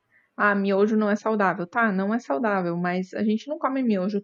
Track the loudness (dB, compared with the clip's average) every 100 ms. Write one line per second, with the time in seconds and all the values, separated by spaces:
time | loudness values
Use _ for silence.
0 | _ _ _ -2 0 2 2 2 4 2
1 | 2 0 0 0 0 0 -4 0 0 0
2 | 0 -2 -2 -2 0 0 -2 -2 -2 -2
3 | -4 -4 -2 -2 -4 -4 -4 -2 0 0
4 | 0 -4